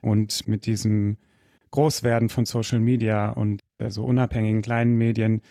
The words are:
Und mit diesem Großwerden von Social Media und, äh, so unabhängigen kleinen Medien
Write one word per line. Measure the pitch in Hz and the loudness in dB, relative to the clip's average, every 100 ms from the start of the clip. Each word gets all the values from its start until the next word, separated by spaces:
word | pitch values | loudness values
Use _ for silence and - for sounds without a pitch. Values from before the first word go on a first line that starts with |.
Und | 113 107 104 - - | 0 2 0 -4 -2
mit | 107 - | -2 -2
diesem | 107 113 107 101 107 _ _ _ _ _ | -2 0 2 0 -4 _ _ _ _ _
Großwerden | 135 151 - 120 117 113 | 0 0 0 0 2 0
von | - 113 | 0 -2
Social | 120 110 120 | -2 -2 0
Media | 113 123 110 107 104 | 2 2 0 0 -2
und, | 113 104 98 _ - | -2 -2 -4 _ -8
äh, | 110 | -8
so | 104 123 | -4 0
unabhängigen | 123 123 113 110 110 | 0 0 0 0 0
kleinen | 107 117 120 117 | 0 0 2 2
Medien | 113 113 110 110 - | 2 2 0 0 -4